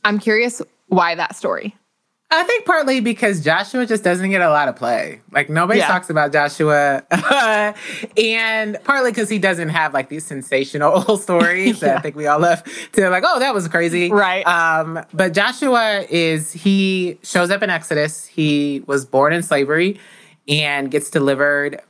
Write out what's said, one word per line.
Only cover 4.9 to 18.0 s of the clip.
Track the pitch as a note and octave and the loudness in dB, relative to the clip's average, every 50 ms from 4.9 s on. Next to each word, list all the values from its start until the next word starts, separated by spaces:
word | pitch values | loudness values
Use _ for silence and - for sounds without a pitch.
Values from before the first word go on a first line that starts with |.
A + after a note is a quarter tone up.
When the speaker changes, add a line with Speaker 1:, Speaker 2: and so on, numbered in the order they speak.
| A#2+ G#2+ F2 D2+ - - _ _ | 0 -2 -2 -6 -10 -16 _ _
Speaker 2:
Like, | - C#3 C#3+ C#3 | -4 -4 -2 0
nobody | D#3 D#3+ F3 F3+ A3 A#3 | 0 0 0 2 2 2
Speaker 1:
Yeah. | E3+ | 2
Speaker 2:
talks | D3+ F#3 F3+ F3+ - | 2 0 -2 -2 -2
about | D#3+ D#3 D3 C#3+ | 0 0 0 2
Joshua. | C#3+ D3+ D3 D3 C#3+ - D#3+ D3+ D3 D3 D3 C#3+ C#3 C3+ - _ | 2 0 0 0 0 0 0 2 4 4 4 2 0 -2 -2 _
<laughs> | E3+ F#3 - - C#4 C#4 B3 A3 G#3+ G#3 G#3 G#3 G#3 - - - - - - - - | -2 -2 2 2 2 2 2 2 2 2 0 -2 -4 -8 -14 -14 -12 -12 -12 -4 0
And | G#3 A3 A3+ A3+ A3+ A3+ A3 A3 A3 A3 G#3 G#3 - - | 0 2 2 0 0 0 0 0 -2 -2 -4 -6 -6 -2
partly | - C#4 C#4 B3+ B3 | 0 0 2 2 0
'cause | G#3+ A#3 A3 G3 | 0 -2 -2 -2
he | A3 G#3 | -2 0
doesn't | F3+ G3 F#3 E3+ E3+ D#3 | 0 0 0 0 -2 -2
have, | D#3+ E3+ D#3 D3+ C#3 | 0 0 -2 0 -2
like, | C3+ B2+ - | -4 -4 -4
these | D3 D#3 D#3 | -10 -12 -12
sensational | - D3+ C3+ B2 - C#3 C3 C3+ C3+ - D3 D3 D3+ D#3+ F#3+ G3 - G#3+ | -10 -12 -12 -6 -2 -2 -2 -2 -2 -4 0 2 2 2 2 2 2 0
<laughs> | G3 | -2
stories | - - F3+ E3+ E3+ E3+ F3+ F#3 F#3+ A3 G#3+ F#3+ | 0 0 2 2 2 2 2 2 0 0 0 0
that | D#3 | 0
Speaker 1:
Yeah. | C#3+ C3+ C#3+ | 0 0 0
Speaker 2:
I | |
think | D3+ D3+ C#3+ | -2 -6 -8
we | D3 D3+ | -4 -2
all | D3 D3 D3+ | 0 2 2
love | E3+ F3 E3+ D#3+ - - - - - - | 4 2 2 0 -4 -14 -14 -14 -16 -2
to, | - - G3 F3+ | 0 2 2 4
like, | F#3 F#3 - | 2 2 2
"Oh, | F4 F4 - | 2 2 2
that | B3+ C#4 B3 | 0 0 0
was | G3+ F3 E3 | -2 -4 -2
crazy." | D#3+ E3+ E3+ E3+ E3 F3 F3 F3 | 0 0 0 0 0 0 0 2
Speaker 1:
Right. | G#3+ G#3 G3+ F3+ F#3 F#3+ - | 2 2 2 2 0 0 0
Speaker 2:
Um, | F3 F3 E3+ E3 E3 D#3+ D#3+ D#3+ D#3+ E3 E3 - _ | 0 2 2 2 2 2 0 -2 -2 -6 -10 -10 _
but | - D#3+ F#3+ F#3 D#3+ | -2 -2 0 0 2
Joshua | G3 G3+ A#3+ B3 - D4 C4+ B3 A#3+ A3+ A3 G#3 G3+ - - | 2 0 0 0 -2 0 2 2 2 2 2 0 -2 -4 -2
is, | D#3+ E3+ E3 D#3+ D#3+ D#3 D#3 - | 0 0 2 2 0 -2 -4 -8
he | - E3+ - G3+ G3 G3 F#3+ F#3+ F#3+ F#3 F3+ F3 - - | -12 -2 0 2 2 4 2 0 0 -2 -2 -4 -6 -10
shows | - - - F3+ F3 F3 | -14 -4 0 0 0 2
up | G3 G3 | 0 -2
in | G#3+ G3 | 0 -2
Exodus. | F3+ D#3+ D#3+ - E3 D3+ | -2 -4 -4 -2 -2 0